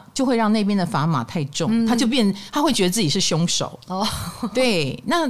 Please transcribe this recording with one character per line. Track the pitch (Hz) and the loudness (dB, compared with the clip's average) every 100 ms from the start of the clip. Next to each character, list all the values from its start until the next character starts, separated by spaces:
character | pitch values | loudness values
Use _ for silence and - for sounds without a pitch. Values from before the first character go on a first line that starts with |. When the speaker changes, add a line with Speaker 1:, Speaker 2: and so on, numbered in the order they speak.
| - | -6
Speaker 1:
就 | - | -2
会 | 262 233 | 0 2
让 | 214 | 2
那 | 220 | 2
边 | 202 202 | 2 0
的 | 175 | 0
砝 | 147 160 | 0 0
码 | 143 | 0
太 | 113 175 | -2 -4
重， | 143 - 165 | -4 -2 0
Speaker 2:
嗯。 | 226 226 | 2 2
Speaker 1:
他 | |
就 | 240 233 | 2 2
变， | 269 202 190 - | 2 2 0 -4
他 | 294 | 0
会 | 302 | 2
觉 | 226 | 2
得 | 185 | 2
自 | 214 | 2
己 | 156 | 0
是 | 196 | 0
凶 | - 160 170 | 0 0 0
手。 | - - - - | -2 -4 -10 -8
Speaker 2:
哦。 | 185 214 - 175 - 220 | -4 -4 -4 -10 -8 -4
Speaker 1:
对， | 226 254 180 131 - - | 0 2 2 -2 -4 -2
那 | 339 | 0